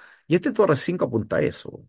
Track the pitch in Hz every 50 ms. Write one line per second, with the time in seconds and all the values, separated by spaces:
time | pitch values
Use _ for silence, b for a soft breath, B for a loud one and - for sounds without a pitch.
0 | B B B B B - 151 180 - 294 220 - 208 175 151 131 - - 170 185
1 | - 117 117 113 104 - - 76 76 - - - - - - - -